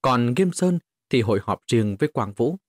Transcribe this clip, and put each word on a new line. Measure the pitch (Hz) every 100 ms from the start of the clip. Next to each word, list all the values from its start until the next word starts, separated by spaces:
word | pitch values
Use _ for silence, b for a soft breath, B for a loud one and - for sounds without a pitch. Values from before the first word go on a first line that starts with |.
Còn | 131 127 120
Nghiêm | 123 190
Sơn | - 180 175 _ _ _
thì | 131
hội | 104 98
họp | - 98 -
riêng | 117 104 98
với | 151
Quang | 131 104
Vũ. | 104 120 180